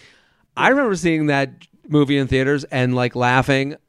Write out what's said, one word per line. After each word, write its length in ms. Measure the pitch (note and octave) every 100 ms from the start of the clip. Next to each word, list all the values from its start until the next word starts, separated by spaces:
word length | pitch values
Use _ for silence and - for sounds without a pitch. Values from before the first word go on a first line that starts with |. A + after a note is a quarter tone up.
| - _ _ _ _ -
I 120 | D#3+
remember 260 | C4+ B3+
seeing 320 | F3+ E3+ D#3+ D3+
that 240 | C#3 C3+ - - _ -
movie 300 | D3 C#3 C#3+
in 120 | C3
theaters 360 | C3 C3 C#3+
and, 300 | D3 C3+ B2+
like, 200 | B2 B2
laughing 600 | B2+ B2 B2+ C3 C3+ C#3 D3